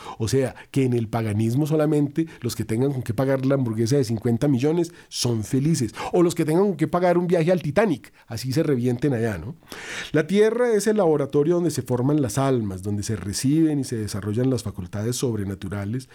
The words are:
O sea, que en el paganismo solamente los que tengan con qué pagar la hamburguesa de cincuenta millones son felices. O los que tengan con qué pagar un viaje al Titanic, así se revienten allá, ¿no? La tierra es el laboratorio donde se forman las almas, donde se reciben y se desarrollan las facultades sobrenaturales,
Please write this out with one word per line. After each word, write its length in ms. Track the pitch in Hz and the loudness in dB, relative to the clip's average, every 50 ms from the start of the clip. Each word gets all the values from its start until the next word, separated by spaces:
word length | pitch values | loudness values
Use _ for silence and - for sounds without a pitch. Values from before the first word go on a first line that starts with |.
| - - - - | -16 -14 -8 -4
O 100 | 113 104 | -2 0
sea, 260 | - 135 131 117 - - - - | 2 2 2 0 -4 -8 -12 -4
que 140 | - 139 135 | -2 0 2
en 80 | 131 123 | 2 2
el 160 | 120 117 107 | 0 -2 -2
paganismo 580 | 113 117 113 107 104 107 113 113 117 135 151 | -2 -2 -2 0 0 0 0 2 2 0 0
solamente 600 | 143 156 156 151 147 156 147 147 143 143 - 165 160 - - | 2 2 2 2 2 2 2 0 0 0 -4 -4 -4 -6 -8
los 160 | - 120 - | -8 -6 -4
que 80 | - 110 | -6 -4
tengan 280 | - 110 113 127 143 143 | -4 -2 0 0 0 -2
con 100 | 127 120 | -2 -4
qué 100 | - 113 | -4 -2
pagar 320 | 107 135 135 135 131 131 | -2 0 0 0 0 0
la 80 | 131 139 | 0 0
hamburguesa 420 | 135 131 117 110 110 117 110 135 | 2 0 0 0 0 0 2 2
de 80 | 143 135 | 2 2
cincuenta 440 | 104 117 107 - 123 120 113 - 147 | 0 -2 -2 0 0 0 2 2 2
millones 440 | 139 117 131 151 165 175 170 165 - - - - | 2 2 2 2 2 0 0 -2 -4 -14 -18 -12
son 360 | - - - 123 120 113 104 | -6 -2 -2 0 0 -2 -2
felices. 500 | - - 131 135 156 165 131 123 104 - - - - - | -2 0 0 2 2 2 0 0 -2 -4 -8 -6 -2 2
O 100 | 180 170 | 2 2
los 120 | 175 165 | 2 2
que 100 | 165 160 | 0 0
tengan 200 | 151 156 170 196 | 0 2 2 2
con 120 | 208 185 | 2 0
qué 120 | 139 156 147 | 0 -2 0
pagar 300 | - 175 180 180 175 175 | 0 2 2 4 4 4
un 100 | 175 170 | 2 2
viaje 240 | 180 175 160 165 185 | 2 2 4 4 2
al 100 | 175 143 | 2 0
Titanic, 500 | 151 139 196 220 220 151 120 - - _ _ _ | 0 0 2 2 2 2 -2 -6 -12 _ _ _
así 260 | - 120 107 - 131 127 | -12 -10 -8 -6 -2 0
se 100 | 135 165 | 0 2
revienten 500 | 156 143 120 120 127 123 123 - 147 135 | 2 2 2 2 0 0 0 0 0 0
allá, 260 | 113 113 117 104 85 | 0 0 -2 -2 -4
¿no? 180 | 78 101 165 - _ - - - - - - - - - - | -8 -10 -14 -16 _ -20 -18 -16 -14 -12 -12 -12 -8 -2 0
La 140 | 151 156 | 0 0
tierra 460 | 156 190 202 208 220 220 233 247 240 226 | 2 4 4 4 4 2 2 2 2 2
es 140 | 202 196 | 2 2
el 100 | 220 214 | 2 2
laboratorio 600 | 214 196 165 156 143 139 135 - 147 143 156 175 | 2 4 4 2 2 0 0 2 2 2 2 2
donde 140 | 175 175 165 | 2 0 0
se 120 | 147 - 120 | -2 -2 -2
forman 400 | - 127 120 123 139 147 151 139 | -2 -2 0 2 2 2 2 0
las 160 | 113 - 139 | 0 0 0
almas, 440 | 135 139 135 123 110 101 95 92 95 | 0 2 2 0 0 -2 -6 -6 -6
donde 200 | 104 104 104 101 | -4 -4 -4 -2
se 120 | - 107 | -4 -4
reciben 680 | 101 90 104 95 - - 131 143 160 165 156 151 143 | -4 -4 -6 -4 -2 0 2 2 4 4 2 2 0
y 40 | 131 | -2
se 120 | - 127 | -2 -4
desarrollan 540 | 113 107 101 - 104 92 104 104 110 127 131 | -4 -4 -4 -6 -6 -4 -2 -2 0 2 2
las 120 | 131 117 - | 0 0 -2
facultades 540 | 101 98 - 90 87 - 104 104 117 123 | -6 -8 -8 -10 -8 -6 -4 -4 -4 -2
sobrenaturales, 920 | - - 127 113 104 101 95 98 92 - 92 101 101 101 101 113 131 127 - - | -2 -2 -2 -2 -2 -4 -6 -6 -8 -8 -8 -6 -6 -6 -4 -6 -8 -8 -12 -18